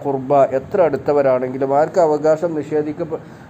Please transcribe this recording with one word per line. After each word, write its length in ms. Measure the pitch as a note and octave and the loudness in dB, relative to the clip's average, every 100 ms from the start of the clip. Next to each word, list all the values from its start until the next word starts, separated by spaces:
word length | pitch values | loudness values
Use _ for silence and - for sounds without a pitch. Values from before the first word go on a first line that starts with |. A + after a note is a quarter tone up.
| C#3+ | -2
ഖുർബ", 280 | C3+ C3 | -4 0
എത്ര 480 | C#3+ C3+ C3+ - G3 | 2 4 0 -2 2
അടുത്തവരാണെങ്കിലും. 960 | E3 C3+ D3+ D3 C3+ B2+ B2+ C3 C3+ C#3 | 2 2 0 2 2 2 -2 -4 0 2
ആർക്ക് 220 | D#3 F3+ | 2 2
അവകാശം 540 | D#3+ D3 D#3 D#3 E3+ | 2 2 2 0 0
നിഷേധിക്കപ്പെ-, 640 | D#3 D3 D3+ D3+ D3+ E3 D#3+ - - - | -4 -4 -4 -4 -6 -8 -8 -12 -20 -6